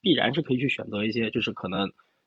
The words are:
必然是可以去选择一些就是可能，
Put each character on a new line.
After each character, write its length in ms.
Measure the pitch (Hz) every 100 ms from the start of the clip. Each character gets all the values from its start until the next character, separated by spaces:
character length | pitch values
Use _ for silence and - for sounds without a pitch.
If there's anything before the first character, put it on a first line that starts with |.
必 140 | 196 123
然 180 | 117
是 80 | 143
可 100 | 156
以 60 | 127
去 100 | 139
选 220 | - -
择 160 | 107 110
一 60 |
些 180 | 117 110
就 100 | 117
是 100 | 110
可 160 | 101 95
能， 200 | 90 98 - _ _